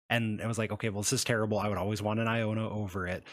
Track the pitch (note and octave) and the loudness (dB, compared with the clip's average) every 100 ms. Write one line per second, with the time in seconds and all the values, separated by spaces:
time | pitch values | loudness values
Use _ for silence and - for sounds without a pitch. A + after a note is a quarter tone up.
0 | - A#2 A2+ G#2 G#2+ A2+ G#2+ G#2 A2+ G2+ | 0 2 2 0 -2 0 -2 -2 -2 0
1 | G#2 B2+ - A#2 G#2+ G#2+ G#2 F#2+ F#2+ G#2+ | 0 0 2 2 2 2 2 0 0 0
2 | G#2 A2 A2+ A2+ G#2+ A2 A2 G#2 G2+ G2 | 0 0 2 0 0 0 -2 -4 -4 -4
3 | F2 F#2 - | -4 -4 -8